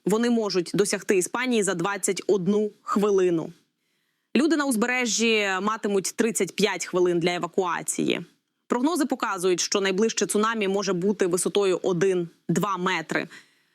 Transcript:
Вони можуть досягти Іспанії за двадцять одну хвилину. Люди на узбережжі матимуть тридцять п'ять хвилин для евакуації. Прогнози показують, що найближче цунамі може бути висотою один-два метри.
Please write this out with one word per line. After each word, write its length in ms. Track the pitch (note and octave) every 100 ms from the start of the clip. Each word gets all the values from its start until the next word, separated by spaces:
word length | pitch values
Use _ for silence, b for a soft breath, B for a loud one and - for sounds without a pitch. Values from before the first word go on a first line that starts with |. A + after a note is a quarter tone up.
Вони 260 | F3+ A3 A#3+
можуть 400 | A#3 G#3 F3+ E3+
досягти 420 | E3+ G3+ G3 - G3
Іспанії 460 | F3 A#3 B3+ A#3
за 120 | F#3+
двадцять 480 | F3 G3 G3+ G3+ F#3 -
одну 440 | G3+ F3 G#3 G#3+ -
хвилину. 680 | - G#3+ G#3 F#3+ F3+ E3 E3 - _ _ _ _ _ _ _ A3+
Люди 200 | D#4 D4+
на 80 |
узбережжі 840 | C#4 A3 A#3+ B3+ A#3+ F#3+ A3+ G#3+ G3+ F#3
матимуть 520 | G#3 A3 G#3 G3+ - -
тридцять 400 | A3+ - F#3+ -
п'ять 300 | G3+ F3+ -
хвилин 340 | F3+ F3+ F3
для 140 | F3
евакуації. 920 | F3 E3+ - F3+ D#3 D3 - D3 A#1+ E3+ _ _ _ -
Прогнози 360 | A#3+ C#4+ E4+
показують, 560 | D4+ B3+ A#3 F#3+ F#3 F3
що 200 | - G#3
найближче 460 | F#3+ F#3+ A3 - G3+
цунамі 420 | G#3 A3 A3+ G3
може 240 | G3 F#3+
бути 340 | F3+ G3 G#3 F#3+
висотою 540 | F3+ F#3 G3+ G3 F3
один-два 960 | - E3+ G3 F3+ E3+ _ - F3 G3+ F#3
метри. 520 | F3+ E3+ E3 D#3+ E3 B B B B